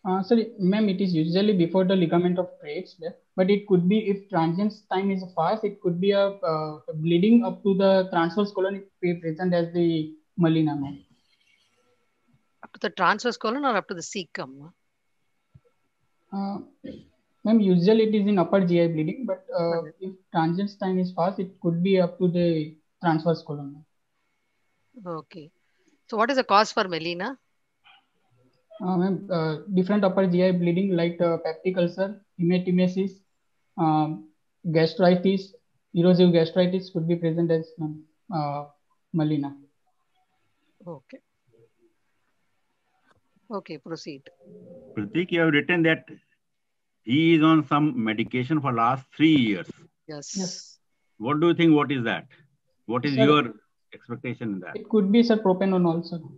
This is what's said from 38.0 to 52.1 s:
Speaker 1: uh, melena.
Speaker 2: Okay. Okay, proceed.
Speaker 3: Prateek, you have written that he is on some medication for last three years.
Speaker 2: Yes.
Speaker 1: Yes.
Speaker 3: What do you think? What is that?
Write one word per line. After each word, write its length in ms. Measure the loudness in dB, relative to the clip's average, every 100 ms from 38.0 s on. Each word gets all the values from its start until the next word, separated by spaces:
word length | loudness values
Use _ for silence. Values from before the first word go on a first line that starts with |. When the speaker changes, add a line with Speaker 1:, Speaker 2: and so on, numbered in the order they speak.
| -18 _ _
Speaker 1:
uh, 300 | -6 -6 -6 -10 _ _ _ _
melena. 400 | -2 0 -2 -4 -12 _ _ _ _ _ _ _ _ _ _ _ _ -18
Speaker 2:
Okay. 320 | -18 _ -20 _ _ _ _ _ _ _ _ _ _ _ _ _ _ _ _ _ _ _ _ _ _ _
Okay, 260 | -14 -12 -16
proceed. 440 | -12 -14 -12 -16 -20 _ -20 -20 -20 -20 -16 -12
Speaker 3:
Prateek, 340 | -6 -6 -2
you 80 | 0
have 120 | 2
written 300 | 2 2 2
that 240 | 2 0 -6 -20 _ _ _ _ _ _ _ _
he 320 | -2 2 4
is 80 | 4
on 240 | 6 4 2
some 360 | 0 0 -2
medication 580 | -4 -4 -4 -4 -2 -2
for 120 | -2
last 320 | 0 0 0 -8
three 200 | 0 4 4
years. 320 | 2 -2 -6 -16 -20 _ -18
Speaker 2:
Yes. 280 | -16 -10 -8
Speaker 1:
Yes. 420 | -8 -10 -20 _ _ _ _ _
Speaker 3:
What 220 | -4 2
do 80 | 2
you 60 |
think? 200 | 4 4
What 160 | 4 2
is 120 | -2
that? 240 | -2